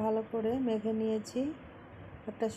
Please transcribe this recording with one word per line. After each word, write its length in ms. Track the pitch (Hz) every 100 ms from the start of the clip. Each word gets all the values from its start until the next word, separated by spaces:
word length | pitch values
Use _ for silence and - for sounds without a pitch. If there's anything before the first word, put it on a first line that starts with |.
ভালো 180 | 214 220 220
করে 200 | 226 220 262 247
মেখে 260 | 220 214 220
নিয়েছি। 400 | 220 220 214 247 277 311 - - - - - - -
একটা 180 | 214 220